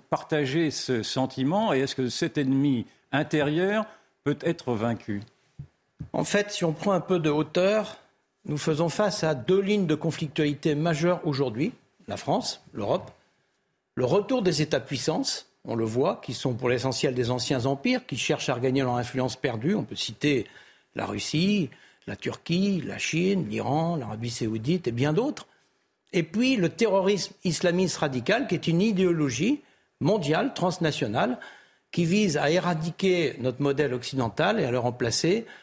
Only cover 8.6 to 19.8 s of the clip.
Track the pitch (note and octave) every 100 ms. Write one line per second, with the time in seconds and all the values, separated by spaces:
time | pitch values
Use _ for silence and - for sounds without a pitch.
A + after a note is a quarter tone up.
8.6 | - D3 E3+ - G#3+ - D#3+ C#3+ A2+ F#3
9.6 | G3 G#3 F3 D3+ E3+ - D3+ - D3 C#3+
10.6 | E3 D3 E3 D#3 E3+ F3 D#3+ C3+ C3+ A2
11.6 | F3+ - _ _ - G2 - E3+ - -
12.6 | - - G2+ E3+ - - _ _ _ _
13.6 | _ _ _ - B2 F3+ G3+ C4 F#3 D3+
14.6 | D3+ C#3+ - C3 - D#3+ C4+ - - _
15.6 | - A#2 A2+ A2+ D3+ A#3+ - A#2+ C3+ A#2
16.6 | B2 B2 C3 B2 C#3+ B2+ A#2 B2 - C#3
17.6 | B2 C#3 B3 B3+ - B2+ - D3 - B2
18.6 | C3 C3 B2+ B2 A#2+ C3 B2+ - C3+ A2+
19.6 | C3 G#3